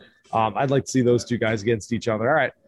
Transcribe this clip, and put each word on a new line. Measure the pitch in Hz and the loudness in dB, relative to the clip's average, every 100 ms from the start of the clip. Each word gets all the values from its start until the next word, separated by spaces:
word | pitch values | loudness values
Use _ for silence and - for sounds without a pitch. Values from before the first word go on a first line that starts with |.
| - _ _ | -20 _ _
um, | 113 110 101 | 0 0 0
I'd | 139 | 0
like | 135 - | 0 0
to | |
see | 131 | 2
those | 120 120 | 4 2
two | - 117 | 0 -2
guys | 110 110 | -2 -2
against | 104 113 - | -2 -2 -2
each | 113 117 | -4 -2
other. | 107 117 | -2 0
All | |
right. | 151 127 - | 0 0 -6